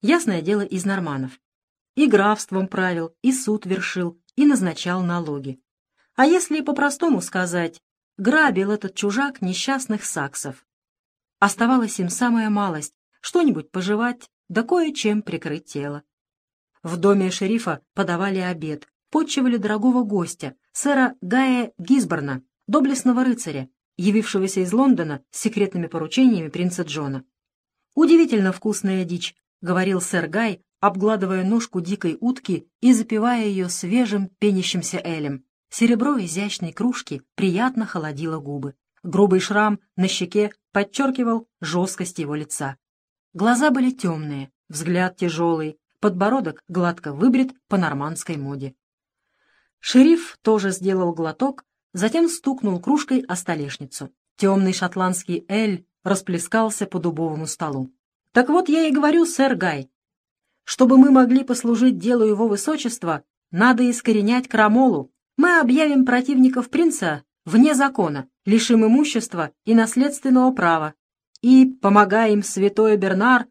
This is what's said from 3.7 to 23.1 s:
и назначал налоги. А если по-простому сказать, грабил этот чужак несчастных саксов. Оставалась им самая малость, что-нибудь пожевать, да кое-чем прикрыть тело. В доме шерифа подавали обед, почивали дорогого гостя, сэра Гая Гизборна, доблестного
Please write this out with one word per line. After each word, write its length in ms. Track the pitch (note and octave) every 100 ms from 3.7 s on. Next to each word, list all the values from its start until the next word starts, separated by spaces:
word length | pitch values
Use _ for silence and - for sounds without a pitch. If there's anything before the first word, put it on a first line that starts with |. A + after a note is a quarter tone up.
| F#3+ - F#3 F3 E3+ _ -
и 100 | D4
назначал 560 | C4 F#3 D#3 F3+ F3+
налоги. 580 | F3+ F3 D#3 C#3+ C3+ C3 _ _ _ _ _ -
А 120 | C#4
если 340 | F4 - D4+
по-простому 580 | D4 C#4+ C#4+ C#4 E4+ G#3+
сказать, 600 | F3 F#3+ F3+ F3 E3 E3+ _ _ _ -
грабил 520 | G3 D4+ D4 F#3 G3
этот 240 | G#3+ F#3+
чужак 480 | - G3+ G#3 C#4 C4
несчастных 640 | F#3 F3+ - C4+ C4 G#3+ -
саксов. 640 | E3+ C#3 - C#3+ B2+ _ _ _ _ _ _ _ _
Оставалась 600 | G3 - A#3 C4 A3+ -
им 100 | F3
самая 420 | - B3 A#3 G#3+
малость, 420 | G#3 G3+ D#3 D3 - _ _
что-нибудь 500 | - F4 D#4 D#3 -
пожевать, 580 | F#3 F3+ G#3 A#3+ B3 - _ _
да 140 | F3
кое-чем 580 | A#3 F4 D#4+ C#4+ G#3+ G#3+
прикрыть 440 | - E3 D#3+ D3+ -
тело. 380 | C#3+ C#3+ D3 - _ _ _ _ _ _ _
В 140 | E3 F3
доме 320 | G3 G3+ F#3
шерифа 520 | - F#3+ A3+ G3 D3 _
подавали 460 | - F3 E3+ G3 F#3+
обед, 480 | F3+ E3+ D#3 D3 - _ _
почивали 460 | D#4 D4+ - B3+ A#3+
дорогого 460 | G#3 G#3+ B3 B3
гостя, 520 | G#3+ G3 E3 - C#3 - _
сэра 420 | - C#4+ C#4 B3+ B3+
Гая 500 | F3+ B3 C4 B3 A#3 -
Гизборна, 640 | E3+ C4+ F3 E3 C#3+ C3 - _ -
доблестного 560 | D4 C4+ C4 B3+